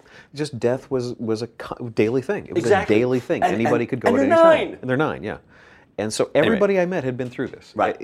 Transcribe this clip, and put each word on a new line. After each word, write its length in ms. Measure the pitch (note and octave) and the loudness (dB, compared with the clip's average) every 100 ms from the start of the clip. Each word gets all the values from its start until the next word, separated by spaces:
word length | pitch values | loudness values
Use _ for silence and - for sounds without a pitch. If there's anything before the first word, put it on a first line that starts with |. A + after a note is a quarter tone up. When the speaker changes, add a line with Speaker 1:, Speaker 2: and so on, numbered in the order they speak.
| _ - - | _ -20 -16
Speaker 1:
Just 240 | C#3 D3 A#2 | -10 -8 -2
death 320 | A#2+ C3 - | -2 -2 -4
was, 240 | B2+ B2 | -4 -4
was 280 | - A2+ A2 | -6 -4 -4
a 40 | A#2+ | -6
co-, 420 | - - - A#2+ | -12 -14 -10 -4
daily 300 | A2+ A2 C3 | 0 2 0
thing. 240 | B2 G3+ F2+ | -2 -4 -4
It 80 | |
was 100 | - | -2
Speaker 2:
Exactly. 320 | A#2 F#3+ G#2 G#2+ | 2 2 4 2
Speaker 1:
a 20 | |
daily 220 | B2 B2+ | 2 0
thing. 220 | - D3+ | -2 0
Speaker 2:
And, 120 | - | 0
Speaker 1:
Anybody 300 | A2 A#2 A#2+ | 0 0 0
Speaker 2:
and, 40 | A#2 | 0
Speaker 1:
could 100 | B2+ | -2
go 80 | - | 2
Speaker 2:
and 80 | B3 | 2
Speaker 1:
at 20 | |
Speaker 2:
they're 120 | C4+ | 4
Speaker 1:
any 100 | E4 | 6
time. 260 | E4 D4+ G3 | 6 4 0
Speaker 2:
nine. 80 | - | -8
Speaker 1:
And 100 | B2+ | -4
they're 60 | B2+ | 0
nine, 260 | D3+ C2+ | 0 -4
yeah. 160 | G2+ - - - - - _ - | -8 -10 -14 -20 -20 -20 _ -6
And 140 | G#2+ | -4
so 180 | - - | -2 0
Speaker 2:
Anyway. 120 | C3+ A#2+ | 2 2
Speaker 1:
everybody 340 | G#3 G3+ F#3+ | 2 2 2
I 60 | F3 | 0
met 180 | F#3 | -2
had 120 | C3 B2 | -4 -6
been 140 | B2 | -8
through 180 | - A#2 | -6 -8
this. 240 | - - - | -10 -10 -2
Speaker 2:
Right. 200 | G2 - | -2 -2